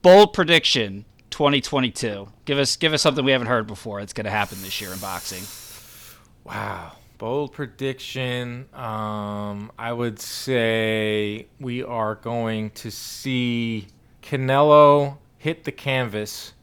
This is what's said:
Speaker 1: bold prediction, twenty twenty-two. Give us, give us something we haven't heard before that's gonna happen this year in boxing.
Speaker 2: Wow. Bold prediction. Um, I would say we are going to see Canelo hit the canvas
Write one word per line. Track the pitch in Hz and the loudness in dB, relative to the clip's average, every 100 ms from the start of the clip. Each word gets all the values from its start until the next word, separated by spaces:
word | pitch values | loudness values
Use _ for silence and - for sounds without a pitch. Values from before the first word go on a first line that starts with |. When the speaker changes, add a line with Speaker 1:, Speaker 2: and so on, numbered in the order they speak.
Speaker 1:
bold | 180 190 208 | 12 10 10
prediction, | 202 165 165 - 135 104 98 107 _ _ | 4 4 4 4 0 -2 -6 -16 _ _
twenty | - 143 143 | 0 2 2
twenty-two. | - 139 127 - 117 101 98 - - | 0 -2 -2 -2 -6 -6 -12 -14 -4
Give | 139 | 0
us, | 135 - | 0 0
give | 160 | 0
us | 151 | 2
something | 160 139 | 2 2
we | 135 | 2
haven't | 131 117 | 2 2
heard | 123 110 | -2 -2
before | 98 113 101 | -10 -10 -10
that's | 104 | -10
gonna | - 107 | -8 -4
happen | 104 101 95 | -2 -2 -4
this | 95 95 | -10 -10
year | 98 | -10
in | 95 | -8
boxing. | 95 87 - 92 101 - - - - - - - _ _ | -8 -8 -8 -10 -12 -16 -20 -20 -20 -20 -20 -20 _ _
Speaker 2:
Wow. | - 110 104 95 82 - - _ | -14 -10 -8 -10 -14 -20 -20 _
Bold | 113 135 143 | -6 -4 -4
prediction. | - 131 - 135 131 - 131 127 123 123 120 - | -8 -12 -8 -8 -8 -10 -6 -6 -6 -8 -12 -16
Um, | 131 117 110 107 104 104 104 104 101 107 - | -12 -8 -6 -6 -6 -6 -8 -8 -10 -12 -10
I | 117 | -8
would | 120 120 107 | -4 -4 -6
say | - - - 127 113 113 110 110 107 107 104 107 - _ | -12 -10 -2 0 2 2 0 0 0 -2 -4 -6 -14 _
we | 131 123 | -8 -8
are | 127 120 107 | -6 -4 -4
going | 107 117 117 113 110 107 | -4 -6 -4 -4 -4 -6
to | - 113 | -10 -14
see | - - - 135 127 120 120 117 110 98 _ _ _ | -12 -14 -10 -4 -2 0 -2 -2 -6 -10 _ _ _
Canelo | - 139 131 139 151 147 147 143 143 143 _ _ | -8 -4 2 4 8 10 10 8 2 -6 _ _
hit | 151 165 | -6 -6
the | - | -8
canvas | - 139 131 120 107 104 - - - | -8 -2 -2 -2 -4 -8 -10 -16 -20